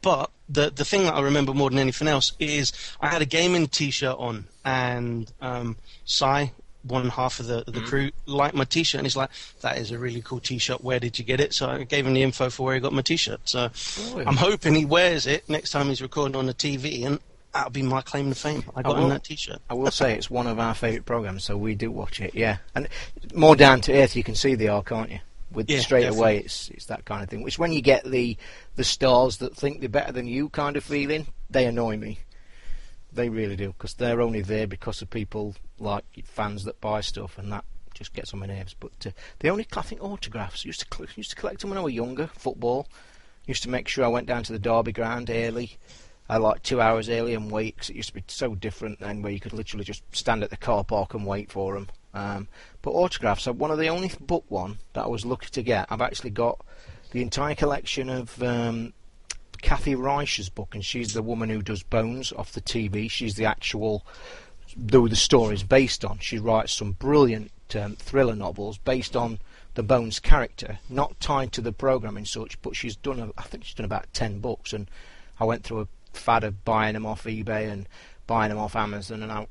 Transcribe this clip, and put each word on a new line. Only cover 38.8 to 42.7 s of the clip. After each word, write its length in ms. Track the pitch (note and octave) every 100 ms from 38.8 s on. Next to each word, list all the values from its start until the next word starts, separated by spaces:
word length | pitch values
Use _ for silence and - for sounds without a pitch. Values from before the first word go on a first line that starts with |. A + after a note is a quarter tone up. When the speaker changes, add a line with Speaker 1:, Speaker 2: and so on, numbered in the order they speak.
| - - -
Speaker 2:
uh, 60 | - - -
they 100 | D3
only, 180 | G3+ - -
I 60 |
think, 200 | - -
autographs. 600 | G3 G3+ G#3 A3+ G3 -
Used 180 | - -
to 60 | - -
cl-, 140 | - -
used 160 | G#3
to 40 | -
collect 260 | G#3 G3
them 100 | G3
when 80 | G3
I 20 |
was 120 | E3+
younger, 340 | A#2 A#2+ C3 D#3+
football. 600 | - C3+ - A#2+